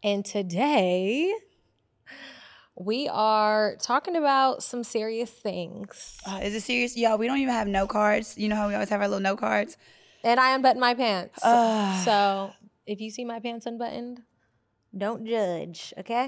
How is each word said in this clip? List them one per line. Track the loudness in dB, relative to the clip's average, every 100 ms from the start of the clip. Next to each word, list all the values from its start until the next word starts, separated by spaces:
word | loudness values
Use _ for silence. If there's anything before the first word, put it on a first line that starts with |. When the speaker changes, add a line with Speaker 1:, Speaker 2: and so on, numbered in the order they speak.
Speaker 1:
And | 0 -2
today, | -2 -4 -4 -2 2 2 4 2 0 0 -2 -4 _ _ _ _ _ _ -20 -20 -20 -20 -20 -20 _ -12
we | -4 -2 -2
are | 0 2 4 4 4 2 -2
talking | -2 -2 0 0
about | 2 4 4 2
some | -4 -6
serious | -4 -4 -4 -4 -6
things. | -6 -6 -6 -8 -10 -14 -14 -18 -14 -10
Speaker 2:
Uh, | -6
is | -4
it | -4
serious? | -2 -2 -2 2
Y'all, | 2 2
we | 0
don't | 0
even | 0
have | 0 0
note | 0 0
cards. | 2 2 2 -2 -4
You | -2
know | 0
how | 0
we |
always | -2 -2
have | 0
our | 0
little | 0
note | 0 0
cards? | 0 0 -2 -8 _ _ _ _
Speaker 1:
And | 2 4
I | 4
unbuttoned | 6 4 6
my | 4
pants. | 2 2 0 -4 0
Speaker 2:
Ugh. | 4 6 6 2 0 0 2
Speaker 1:
So | 4 4 2 -4 -10 -20 _ -10
if | -8
you | -8
see | -8 -8
my | -8
pants | -8 -8 -8
unbuttoned, | -6 -6 -6 -10 -14 -18 _ _ _ _ _ _ -6
don't | -6 -6 -4
judge, | -2 0 -2 -6 -12 -16 -16
okay? | -6 -4